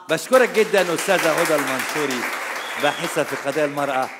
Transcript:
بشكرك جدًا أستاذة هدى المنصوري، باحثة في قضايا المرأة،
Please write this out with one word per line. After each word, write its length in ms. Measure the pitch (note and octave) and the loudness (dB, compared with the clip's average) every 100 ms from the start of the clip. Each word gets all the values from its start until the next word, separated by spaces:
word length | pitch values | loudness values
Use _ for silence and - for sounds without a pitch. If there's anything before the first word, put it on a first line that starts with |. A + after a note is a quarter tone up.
| - | -4
بشكرك 480 | D#3+ - C4 A3+ G#3 | -4 4 4 6 4
جدًا 360 | G#3+ G3 F3 | 4 4 2
أستاذة 380 | D#3+ - F3+ D#3+ | 0 2 2 2
هدى 220 | D#3 E3 | 2 2
المنصوري، 680 | D3+ C3+ C3 B2 D3+ C#3+ B2 A2+ - - - - - | 2 0 -2 -4 -2 -2 -2 -4 -6 -8 -8 -8 -2
باحثة 400 | C#3+ C#3+ E3 E3 | 0 0 -2 -2
في 260 | C#3 C3+ C#3+ | -2 -4 -4
قضايا 180 | C#3+ D3 | -2 -2
المرأة، 420 | C#3+ C#3+ C3 B2 - | -2 -2 -2 -4 -8